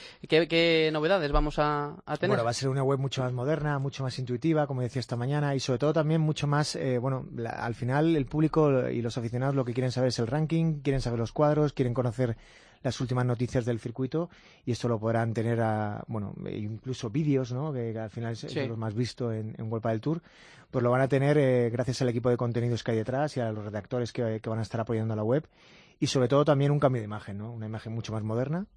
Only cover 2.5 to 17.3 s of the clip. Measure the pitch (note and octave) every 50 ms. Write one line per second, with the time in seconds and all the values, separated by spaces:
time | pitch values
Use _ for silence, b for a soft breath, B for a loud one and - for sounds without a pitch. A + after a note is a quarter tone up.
2.5 | A#2+ - C3+ C3+ C3 C#3 C3+ C3 C#3 C3 C3+ C3+ - - B2+ B2+ B2 B2 B2 C#3+
3.5 | D#3+ D3 D3 D3+ D3 C#3 C3+ C#3 - - C3+ B2+ A#2+ - C3 A#2+ B2 A#2+ A#2+ E3
4.5 | D#3+ D#3 D3 C#3 C#3 B2+ B2+ A#2 - C3+ A#2+ - C3 A#2+ A#2+ C3 C#3+ D3 D3 C#3+
5.5 | C#3 C3+ - - C3 A#2+ C#3+ D3 D#3 E3 D3+ D3+ D#3+ E3 D#3 D#3 D3 - - C#3+
6.5 | C#3+ D3 D3+ - - E3 D#3+ C3+ B2+ B2 A#2 C3+ C3+ B2+ - - - A#2+ A#2 A2+
7.5 | - - - A#2 A2+ - B2 A#2+ C3 D3 D#3 E3 E3 D3+ C3 B2 - D3+ D#3+ D3+
8.5 | - D#3+ D#3 D3 C#3 B2+ B2 B2 B2 A#2+ A#2 A#2+ G#2+ B2+ A#2 A2+ A2+ B2 C3 C#3
9.5 | C#3 C#3 C3 B2 A#2 B2+ B2+ B2+ A#2 B2 B2+ B2+ A2+ - A#2 A2+ B2+ D3+ D#3 D3+
10.5 | E3 E3 E3 E3 D#3 C#3+ C3+ C#3+ C3+ C3 B2 B2 A#2 A#2 A#2 A2 - - D3+ D3
11.5 | D3+ D3+ D3+ D3 - - C3 B2 A#2+ B2+ B2 B2 A2 B2 C3 A#2 A2+ b b b
12.5 | b b b b b b - C3 - - C3+ A#2 B2+ B2+ B2+ B2 B2 A2+ B2 A2+
13.5 | - C3+ A#2 A#2+ A#2+ A2 - A2+ A#2 - C3 C3 - D#3 F3 E3+ b b b b
14.5 | b b b - A#2+ - - A#2+ A#2 G#2+ G#2+ A2+ A2+ A2+ A2+ A#2 A2 A#2+ A2 A#2
15.5 | A#2 A2+ A2+ A2 A2 G#2+ G#2+ G#2 G#2 A2 - - A#2 G#2+ G2+ G2 - - - F#2+
16.5 | F#2 G2+ G#2+ G#2 A2 G#2+ - C3 B2+ - - A2+ G2+ D3 E3 D3+